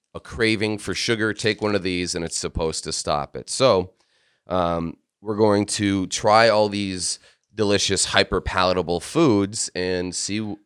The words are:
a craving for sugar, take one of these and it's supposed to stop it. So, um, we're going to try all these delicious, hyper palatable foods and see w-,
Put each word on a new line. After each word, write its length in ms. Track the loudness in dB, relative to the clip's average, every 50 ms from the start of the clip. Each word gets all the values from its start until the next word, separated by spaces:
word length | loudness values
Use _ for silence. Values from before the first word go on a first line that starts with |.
| _ _ -16
a 60 | -16
craving 580 | -16 -10 -4 0 2 2 2 2 0 -2 -2 -4
for 160 | -6 -6 -6
sugar, 400 | -4 -2 -2 -2 0 -2 -2 -2
take 260 | -2 -2 -2 -2 0
one 140 | 0 0 0
of 80 | 0
these 320 | 0 -2 -2 -2 -4 -4 -4
and 100 | -6 -6
it's 140 | -6 -6 -6
supposed 460 | -6 -6 -4 -4 -4 -2 -4 -6 -6
to 80 | -6
stop 440 | -8 -6 -2 -2 -2 -2 -4 -6 -10
it. 140 | -12 -10 -8
So, 420 | -2 2 4 4 4 2 0 -2 _ _ _ _ _ _ _ _ _ _ _
um, 500 | -4 -2 0 0 0 0 -2 -4 -6 -8 _ _ _ _ _
we're 160 | -8 -6 0
going 300 | 2 4 4 4 4 2
to 400 | 0 -2 0 0 0 0 0 -2
try 420 | -4 -4 0 4 6 6 8 6 6
all 220 | 6 4 2 2
these 480 | 0 -4 -4 -4 -6 -6 -6 -6 -6 -8 _ _ _ _ _ _ _
delicious, 520 | -2 2 2 2 2 2 0 0 0 0
hyper 340 | 2 2 2 2 2 0 -4
palatable 600 | -4 -2 0 2 2 2 2 0 0 0 -2 -4
foods 720 | -4 -2 0 2 4 4 4 4 2 0 -4 -6 -8 -6 -4
and 400 | -4 -2 -2 -2 -2 -4 -4 -6
see 240 | -6 -6 -4 -4 -6
w-, 180 | -6 -6 -10 -12 _